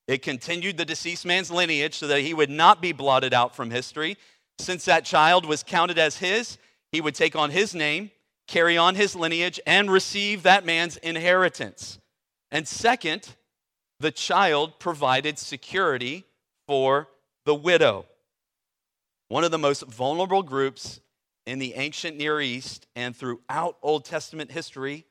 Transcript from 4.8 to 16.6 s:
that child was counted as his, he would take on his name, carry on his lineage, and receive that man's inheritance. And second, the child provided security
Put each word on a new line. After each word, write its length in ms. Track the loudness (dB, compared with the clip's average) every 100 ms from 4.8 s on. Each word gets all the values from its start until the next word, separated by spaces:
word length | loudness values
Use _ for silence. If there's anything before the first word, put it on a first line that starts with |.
| 2
that 180 | 2
child 420 | 4 4 6 6 4
was 160 | -4
counted 340 | -2 0 2 2
as 200 | 0 0
his, 420 | -2 -2 -4 -12 _ _ _
he 100 | -4
would 140 | -4
take 220 | 0 0 2
on 160 | 0
his 240 | 0 -2 -2
name, 340 | -2 -2 -6 _ _ _ -4
carry 280 | 2 4 6
on 200 | 4 4
his 180 | 0
lineage, 460 | 0 -4 -2 -4 -4
and 240 | 2 2 4
receive 540 | 2 2 -2 -4 2
that 240 | 6 6 4
man's 300 | -2 -2 -6
inheritance. 1040 | -8 -2 2 4 2 0 -10 -12 -18 -18 _ _ _ _ _
And 160 | -8 -6
second, 680 | -2 0 0 -2 -6 -8 -20 _ _ _ _ _ -6
the 100 | -4
child 720 | -4 0 2 4 2 0 -4
provided 580 | -8 -2 2 2 0 -6
security 840 | -10 -14 -6 -2 0 0 -4 -8 -14 _ _ _